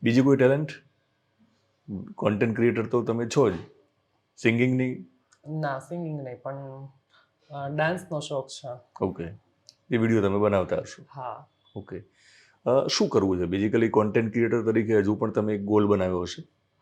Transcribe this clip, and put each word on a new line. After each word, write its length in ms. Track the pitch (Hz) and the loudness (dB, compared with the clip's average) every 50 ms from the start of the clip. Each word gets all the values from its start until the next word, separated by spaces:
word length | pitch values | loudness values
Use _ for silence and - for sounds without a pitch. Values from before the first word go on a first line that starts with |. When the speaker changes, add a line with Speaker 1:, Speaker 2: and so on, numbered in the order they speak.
| - | -2
Speaker 1:
બીજી 180 | 120 117 131 | 2 4 4
કોઈ 160 | 127 139 139 135 | 4 4 4 6
ટેલેન્ટ? 300 | 127 127 135 147 156 151 - - - _ _ _ _ _ _ _ _ _ _ _ _ _ _ _ _ _ _ _ _ - 104 90 - - - | 6 4 4 2 -2 -6 -10 -14 -20 _ _ _ _ _ _ _ _ _ _ _ _ _ _ _ _ _ _ _ _ -12 -10 -10 -10 -12 -8
કોન્ટેન્ટ 400 | - - 104 104 101 120 117 110 | -2 0 0 0 2 0 0 0
ક્રિએટર 320 | 110 113 120 113 117 113 113 | 2 2 2 2 0 -2 -2
તો 160 | - 120 113 | -2 -2 0
તમે 220 | 113 113 117 117 113 - 147 | 0 -2 -4 -4 -2 2 2
છો 120 | 139 107 | 2 2
જ. 40 | 90 82 80 - _ _ _ _ _ _ _ _ _ _ _ _ _ - | 2 -2 -8 -14 _ _ _ _ _ _ _ _ _ _ _ _ _ -2
સિંગિંગની? 680 | - 123 113 117 123 127 127 127 127 127 127 - - - _ _ _ _ _ _ - 143 | 0 2 2 4 2 2 2 0 0 -2 -4 -8 -12 -18 _ _ _ _ _ _ -14 -12
Speaker 2:
ના, 320 | 156 156 156 143 135 131 | -8 -6 -4 -4 -6 -6
સિંગિંગ 420 | 135 - 175 175 170 160 151 147 | -8 -10 -10 -10 -8 -8 -8 -8
નહીં, 200 | 139 127 123 123 | -10 -10 -12 -12
પણ, 460 | - 139 139 139 139 135 131 135 135 135 - _ _ _ _ _ _ _ _ _ _ - | -12 -12 -12 -12 -12 -14 -16 -16 -18 -18 -20 _ _ _ _ _ _ _ _ _ _ -18
અ, 180 | 143 143 139 139 | -14 -10 -10 -6
ડાન્સનો 500 | 147 151 156 160 180 180 175 - 165 147 | -4 -2 0 0 -2 -4 -6 -8 -8 -8
શોખ 280 | 143 - 151 135 131 - | -6 -6 -6 -6 -8 -8
છે. 220 | - - - 131 120 127 - _ - - | -12 -16 -14 -14 -14 -14 -16 _ -8 -4
Speaker 1:
ઓકે. 220 | 107 95 87 - 82 82 104 - _ _ _ _ _ - - _ _ - | -4 -4 -4 -6 -10 -12 -12 -16 _ _ _ _ _ -20 -20 _ _ -4
એ 60 | 139 117 | -2 0
વીડિયો 240 | 110 113 113 110 | 2 2 4 4
તમે 160 | 98 98 98 101 | 2 2 2 2
બનાવતા 400 | 104 104 101 95 90 - 87 87 | 2 2 2 2 0 0 -4 -6
હશો? 260 | 90 - - - - - | -6 -8 -12 -20 -20 -20
Speaker 2:
હા. 360 | - 139 127 123 110 120 147 _ _ _ _ _ - | -16 -12 -10 -10 -10 -12 -14 _ _ _ _ _ -16
Speaker 1:
ઓકે. 280 | 110 98 - - - - _ _ _ _ _ _ _ _ _ _ _ - | -16 -14 -12 -14 -16 -16 _ _ _ _ _ _ _ _ _ _ _ 0
અ, 220 | - 123 135 139 160 | 2 2 4 2 2
શું 220 | - - 214 170 | 0 0 0 2
કરવું 280 | - 113 98 98 92 90 | 2 4 4 4 2 0
છે? 60 | 90 | 0
Basically 460 | 85 90 98 101 107 101 117 113 98 | 0 0 0 0 2 2 2 2 4
કોન્ટેન્ટ 440 | - 110 107 107 98 120 113 113 104 | 4 2 2 2 2 0 0 0 0
ક્રિએટર 320 | 120 117 110 107 117 107 | 0 0 2 2 0 2
તરીકે 320 | 113 110 117 110 107 113 107 | 2 2 2 2 2 4 4
હજુ 180 | 98 98 107 | 4 2 2
પણ 160 | 101 117 110 | 0 -2 -2
તમે 220 | 101 - 104 107 107 | -2 0 0 0 -2
એક 100 | 101 101 | -2 -2
ગોલ 240 | 101 107 107 104 101 | 2 2 4 4 4
બનાવ્યો 340 | 101 98 92 92 92 90 | 4 2 2 0 0 -2
હશે 220 | 90 87 - - 165 _ _ _ _ _ _ _ | -4 -6 -8 -12 -16 _ _ _ _ _ _ _